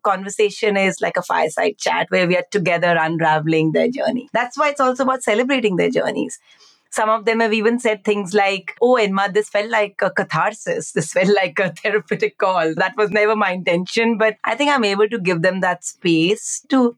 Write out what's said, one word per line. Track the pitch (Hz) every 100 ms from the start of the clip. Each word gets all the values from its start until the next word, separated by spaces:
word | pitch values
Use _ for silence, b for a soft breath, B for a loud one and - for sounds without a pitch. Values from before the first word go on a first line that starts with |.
conversation | 208 190 196 - 208 - 220 196
is | 190 180
like | 170 180
a |
fireside | - 170 160 - 175 -
chat | - 170 165
where | 185 175
we | 180
are | 175
together | 202 175 170 175 170
unraveling | 160 165 160 156 156 160 160
their | 165 165
journey. | - - 247 -
That's | 220 247 285
why | 294
it's | 285
also | 254 254
about | 262 262
celebrating | - 214 254 269 220 175
their | 175
journeys. | - - - - - b b b b b
Some | - 214
of | 220 214
them | 226
have | 226
even | 220 214 240
said | 226 214 214
things | 208 180
like, | 202 196 196 - -
"Oh, | 240 254
Enma, | 202 196 202
this | 196 208
felt | 202 220
like | 226 202 -
a | 190
catharsis. | 185 190 160 190 214 180 165 -
This | 185 156
felt | 175 190
like | 202 180 -
a | 190
therapeutic | 170 214 208 - 170 214 -
call." | 196 185 160 160
That | 190 -
was | 208
never | 214 208 214
my | 196
intention, | 185 180 170 180 226 233 214
but | 220 214 -
I | 226
think | 285
I'm | 285 208
able | 196 214
to | 233
give | 180 170
them | 185 185
that | 185 -
space | - - 175 160 170 220 - - -
to | 262 240